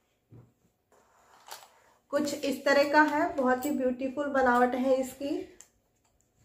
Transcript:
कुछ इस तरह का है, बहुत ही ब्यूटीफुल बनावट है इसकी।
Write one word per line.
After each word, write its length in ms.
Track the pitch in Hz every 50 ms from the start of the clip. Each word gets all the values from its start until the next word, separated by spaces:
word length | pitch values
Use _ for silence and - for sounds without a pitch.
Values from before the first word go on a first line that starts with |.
| _ _ _ _ _ _ - - - _ _ _ _ _ _ _ _ _ _ _ _ _ _ _ _ _ _ - - - - - - - _ _ _ _ _ _ _ _ 277
कुछ 220 | 294 294 - 294
इस 280 | 294 - 285 262 - -
तरह 260 | 285 277 285 285 285 294
का 100 | 302 302
है, 280 | 294 294 302 330 349 -
बहुत 280 | 285 254 254 254 254 285
ही 60 | 294
ब्यूटीफुल 560 | 294 247 262 254 247 247 269 262 254 294 285
बनावट 480 | 285 262 269 254 254 240 247 247 247 254
है 200 | 254 254 269 262
इसकी। 340 | 262 254 254 - - 277 285 320 359 370 - - - - _ _ _ _ _ _ _ _ _ _ _ _ _ _ _